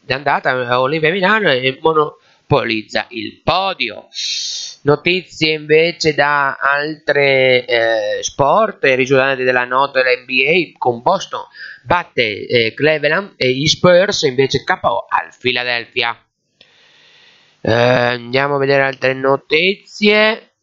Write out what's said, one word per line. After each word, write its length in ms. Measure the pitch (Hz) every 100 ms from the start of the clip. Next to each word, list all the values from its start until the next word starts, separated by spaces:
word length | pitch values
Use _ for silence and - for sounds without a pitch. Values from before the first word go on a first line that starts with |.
d'andata, 760 | - 131 139 165 147 127 123 123
Olimpia 320 | 131 160 151
Milano 400 | 190 185 220 190
e 260 | 127 131 135
monopolizza 1300 | 160 156 151 - _ _ _ 139 113 110 107 110 104
il 320 | 113 107 -
podio. 640 | - 170 196 175 120 104 - - - - - - - -
Notizie 720 | 139 147 - 180 160 - 156
invece 640 | 156 151 156 170 170 165 143
da 400 | 143 147 139 -
altre, 1080 | 139 143 151 151 - 143 139 135 131 127 123
eh, 580 | 120 113 113 104 101
sport, 600 | - - 139 180 220 - 143
i 100 | 127
risultati 480 | 127 135 135 131
della 220 | 127 127 123
notte 360 | 127 139 135
dell'N 240 | 127 123 127
B 200 | 131 135
A 300 | 180 151 -
con 240 | 131 120
Boston 400 | 139 185 - 120 95 - - -
batte, 640 | 120 175 170 - 113 104 -
eh, 260 | 120 113
Cleveland 600 | 110 143 156 147 165 202 _
e 180 | 127
gli 140 | 127 151
Spurs 560 | - 180 175 196 196
invece 400 | 151 127 135 135
K 160 | - 185
O 240 | - - -
al 220 | - 82 -
Philadelphia. 800 | 123 123 123 120 113 127 117 113 _ _ _ _ _ _ _ _ _ _ _ _ _ _
Eh, 120 | -
andiamo 840 | 117 120 123 120 123 120 127 139 143
a 20 |
vedere 260 | 135 139
altre 300 | 135 135 127
notizie. 1400 | 131 135 139 _ 156 180 202 _ - 208 214 214 233 - _